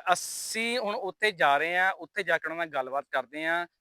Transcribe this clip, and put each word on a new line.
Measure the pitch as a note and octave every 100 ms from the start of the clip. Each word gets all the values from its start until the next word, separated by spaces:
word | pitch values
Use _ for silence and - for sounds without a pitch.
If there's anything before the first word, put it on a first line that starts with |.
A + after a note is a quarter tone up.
| F#3
ਅਸੀਂ | F3 - - - A3 A#3 B3
ਹੁਣ | G#3
ਉੱਥੇ | G#3 F#3+ - G#3+
ਜਾ | E3+ D3+ C#3+
ਰਹੇ | D#3+ F3+
ਹਾਂ, | F#3+
ਉੱਥੇ | F#3 E3 G#3
ਜਾ | E3+ E3
ਕੇ | D#3+
ਉਹਨਾਂ | E3
ਨਾਲ | E3
ਗੱਲਬਾਤ | C#3+ B2+ C3+ -
ਕਰਦੇ | C#3 A#2+ D3
ਹਾਂ। | D#3+ E3+ F3 _